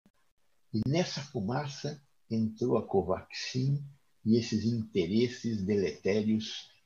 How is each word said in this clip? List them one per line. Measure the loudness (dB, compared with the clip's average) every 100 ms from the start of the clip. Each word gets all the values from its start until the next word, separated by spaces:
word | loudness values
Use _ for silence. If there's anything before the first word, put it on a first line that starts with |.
| _ _ _ _ _ _ _
e | -2 0
nessa | 0 0 -4
fumaça | -6 -6 -2 -2 -4 -6 -8 -10 _ _ -4
entrou | 0 0 0 0 2
a | 2
Covaxin | 0 2 -2 -6 -10 -6 -2 0 0 -4 -18 _ _
e | 2 4
esses | 4 0
interesses | 0 0 -2 0 2 2 2 0 -4 -2
deletérios | 0 2 0 0 0 2 2 0 -2 -10 -14 _